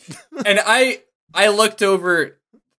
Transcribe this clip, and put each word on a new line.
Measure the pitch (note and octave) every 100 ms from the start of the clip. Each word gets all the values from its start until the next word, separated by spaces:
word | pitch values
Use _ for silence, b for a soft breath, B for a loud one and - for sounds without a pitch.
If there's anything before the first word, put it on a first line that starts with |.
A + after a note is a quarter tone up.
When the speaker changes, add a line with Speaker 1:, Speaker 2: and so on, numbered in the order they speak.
| - C#3+
Speaker 1:
<laughs> | - - G#3
Speaker 2:
And | G3+
I, | G#3 A#3 C4 - _ _ _
I | E3+ G#3
looked | G#3 G#3+ G#3+
over | G3+ F#3+ F3+ E3+ C#3+ _ _ _ _